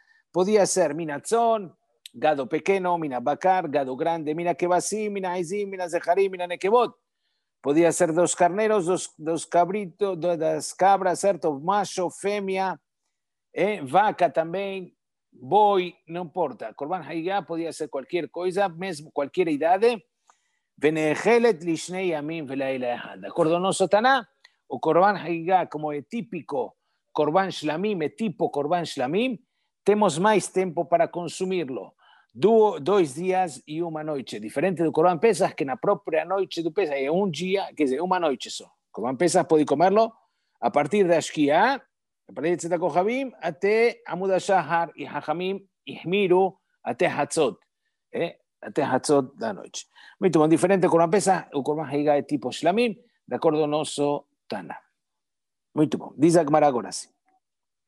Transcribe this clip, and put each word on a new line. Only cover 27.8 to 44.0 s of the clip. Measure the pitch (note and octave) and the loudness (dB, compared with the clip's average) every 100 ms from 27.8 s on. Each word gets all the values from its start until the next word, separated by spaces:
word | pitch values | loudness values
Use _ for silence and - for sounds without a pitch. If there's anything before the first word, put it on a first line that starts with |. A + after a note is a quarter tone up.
| G#3+ F#3+ | -4 -2
é | D3 | -4
tipo | - A3+ - E3 | -4 -6 -4 -4
Korban | C#3+ C#3+ F3 D#3 | -2 -2 -2 -4
Shlamim, | - B2+ F3+ C4 G#3+ _ _ _ _ | -4 -2 0 -2 -4 _ _ _ _
temos | - G#3+ G#3 D3 | 2 4 4 4
mais | G#3 G#3 - | 2 2 0
tempo | F#3 F#3+ D3+ F3 | -2 -2 -2 0
para | E3+ D#3+ | 2 0
consumi-lo. | F3 E3+ - F#3 F#3 C#3 A#2 F#2 _ _ _ _ | -4 -8 -6 -4 -4 -4 -8 -12 _ _ _ _
Du-, | A2+ F#3+ A3+ G#3+ E3 | 2 6 6 6 2
dois | C#3+ G3+ D#3 C3 | 2 2 2 -2
dias | F#3 F#3 F3+ - - | -2 0 0 -4 -10
e | D#3 | -6
uma | E3+ D#3 | -6 -6
noite. | D#3 D3 A2+ A2 | -6 -6 -8 -10
Diferente | G#2 - F3+ D#3 | -8 -2 0 2
do | E3 | 0
Korban | C3+ F3 E3 | 4 2 4
Pesach, | A3+ F3+ F#3 | 2 2 0
que | - C#3+ | -2 -6
na | - | -2
própria | F3 G3+ - D#3 | -2 -2 -2 -2
noite | E3 G3 F#3 E3+ | -2 -2 -4 -4
do | E3 | -4
Pesach | D#3+ E3+ C#3 | -2 -2 -2
é | C3+ | 0
um | E3+ G3+ | 0 0
dia, | C#3+ F#3 F#3+ F3+ - | -2 -2 -2 -2 -2
quer | |
dizer, | C#3+ C3 | 0 0
uma | F#3 F3+ | -2 0
noite | E3 B2 G#2+ | 0 -2 -8
só. | - F#2+ _ _ | -14 -16 _ _
Korban | - A#2 C3 | -8 -4 0
Pesach | E3+ F3+ - | 2 2 4
pode | D#3 D3 | 4 4
comerlo | D#3 - G3+ A3+ - _ _ _ - | 4 4 4 2 -2 _ _ _ -4
a | A#2 | 0
partir | C#3+ D3 G#3 F3+ | 0 2 2 4
da | E3 | 2
Shkia, | - D#3+ C#3+ D#3 A3+ C4+ | 0 0 2 4 4 0
a | _ _ _ _ - | _ _ _ _ -16
partir | B2+ D#3 | -6 -2
de | E3+ | -2
Tzedakot | E3 E3+ F3 | -2 -2 0
Kohavim, | D#3+ G3 B3+ C4+ - | 0 0 -2 -6 -8
até | E3 D#3+ G3 A3 A#3 G3 | -8 -2 0 2 2 0